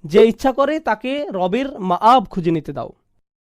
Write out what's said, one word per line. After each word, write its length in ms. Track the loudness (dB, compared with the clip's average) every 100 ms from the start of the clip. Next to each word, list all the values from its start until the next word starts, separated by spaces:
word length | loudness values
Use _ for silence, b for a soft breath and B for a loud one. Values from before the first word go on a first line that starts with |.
| 2
যে 220 | 4 4
ইচ্ছা 240 | 4 -2
করে 280 | 0 -2 -2
তাকে 480 | -4 -4 -4 -6 -6
রবের 480 | -4 -2 -2 -4 -6
মাআব 460 | -4 2 4 4 2
খুঁজে 220 | -6 -2
নিতে 220 | -4 -6
দাও। 180 | -12 -14 -16 _ _ _ _ _